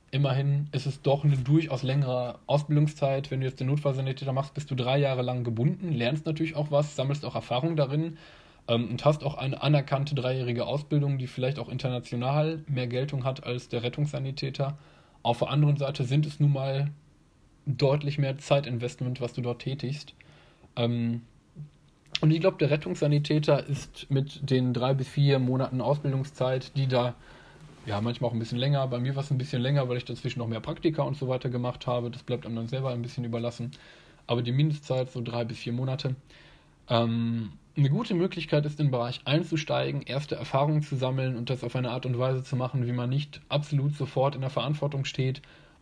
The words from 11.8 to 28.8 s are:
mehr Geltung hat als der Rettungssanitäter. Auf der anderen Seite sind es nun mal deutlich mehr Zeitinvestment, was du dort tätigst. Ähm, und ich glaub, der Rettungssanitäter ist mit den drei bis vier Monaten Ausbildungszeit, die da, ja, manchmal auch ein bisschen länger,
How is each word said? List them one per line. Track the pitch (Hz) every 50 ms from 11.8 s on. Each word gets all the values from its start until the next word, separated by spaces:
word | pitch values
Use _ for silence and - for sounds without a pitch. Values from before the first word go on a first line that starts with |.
| - 127 127 120 117 - 127 120 123 131 143 151 151 160 165 156 156
mehr | - 135 127 123
Geltung | 120 120 127 139 147 143 135 127
hat | 135 131 - -
als | 117 123 123 - -
der | 127 117
Rettungssanitäter. | 117 123 - 151 147 147 - 135 135 135 139 - 143 135 131 - 139 143 151 - - - - - - - _ _
Auf | - 120 120 -
der | 147 -
anderen | 131 147 147 147 143
Seite | 139 139 135 - - 127
sind | 117 139 151 151
es | - - -
nun | 147 143
mal | 139 135 135 135 135 139 143 147 - - - - _ _ _ _ _ _ _ _ _ _ -
deutlich | 147 120 - 143 135 143 147 147 139 143 147
mehr | 135 135 135 -
Zeitinvestment, | - - 143 143 147 123 123 117 120 120 - - 127 123 127 -
was | 123 117
du | - 143
dort | 120 120 120 -
tätigst. | - 131 135 - - 123 147 147 - - - - - - - - - - - _ - - -
Ähm, | - 117 120 120 120 117 117 117 117 - - - - _ _ - - - - _ _ _ _ _ _ _ - - -
und | 165 156
ich | 160 165
glaub, | 185 190 185 -
der | 151 131
Rettungssanitäter | 147 147 - 180 180 - 156 147 147 143 147 - 151 156 151 160 147 131 -
ist | - 139 - - - - - - -
mit | 139 135 139 143 - - - -
den | 131 127 127 127
drei | 120 117 123 135 139
bis | 131 123 -
vier | - 147 143 139 135 131
Monaten | 127 127 131 131 127 - 127 127
Ausbildungszeit, | - - 147 147 - 139 135 131 131 - - - 127 127 131 131 - - -
die | 139 135
da, | 127 127 120 123 120 - - - - - - - - - - - - - - -
ja, | - 104 101
manchmal | 110 120 120 - 127 117
auch | 113
ein | 113
bisschen | 113 - 123 120
länger, | 127 143 143 135